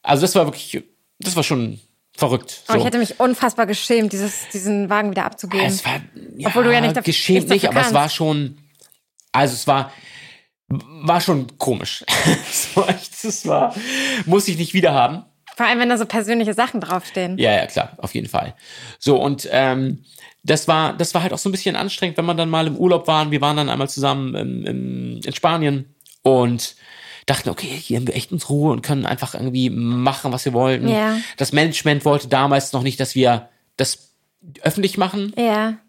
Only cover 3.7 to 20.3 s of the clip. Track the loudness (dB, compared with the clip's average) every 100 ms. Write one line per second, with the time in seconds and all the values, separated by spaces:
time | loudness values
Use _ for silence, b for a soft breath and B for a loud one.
3.7 | -2 0 2 2 -2 -6 -6 -10 -6 -2
4.7 | -2 0 0 0 -2 -4 -6 -4 0 0
5.7 | 0 -4 -6 -8 -20 -18 -4 0 2 4
6.7 | 4 2 0 0 0 4 2 4 2 4
7.7 | 2 4 2 2 0 0 0 -2 -8 _
8.7 | _ _ _ _ _ _ 2 2 2 0
9.7 | 0 0 B B B B B B _ _
10.7 | -6 -6 -4 2 2 2 0 -2 _ -2
11.7 | -2 -4 -8 -2 2 4 2 0 -6 0
12.7 | 0 2 -2 -6 -8 -6 -6 0 2 0
13.7 | -2 -6 -4 -2 -4 2 2 2 -2 0
14.7 | 2 4 4 2 0 -14 _ -20 -2 0
15.7 | 2 2 0 0 -2 0 0 0 0 -2
16.7 | -2 -4 -6 -4 -6 -4 0 2 2 0
17.7 | -4 -4 -8 -8 -6 -4 -4 -4 -12 B
18.7 | B B B 2 4 2 -2 0 2 2
19.7 | 0 -2 -4 B B B